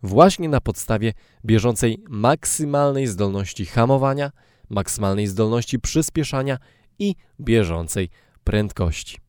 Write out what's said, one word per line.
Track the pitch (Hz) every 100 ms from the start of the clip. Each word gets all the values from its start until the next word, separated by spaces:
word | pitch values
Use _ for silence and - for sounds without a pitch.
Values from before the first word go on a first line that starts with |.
właśnie | 95 101 180 190 165
na | 139
podstawie | - - - 110 110 - _ _ 110
bieżącej | 110 117 113 117 104 -
maksymalnej | 104 113 156 - - 151 143 143 139 131
zdolności | 92 101 98 95 - 95
hamowania, | 120 120 135 135 139 143 - _ _ _
maksymalnej | 101 95 - 101 98 104
zdolności | 95 110 120 120 127
przyspieszania | - 160 156 - 147 135 135 131 _ _ _ _
i | 202 185 _ _
bieżącej | - 113 92 82 85 101 90 - _ _
prędkości. | - 107 104 - 87 - - -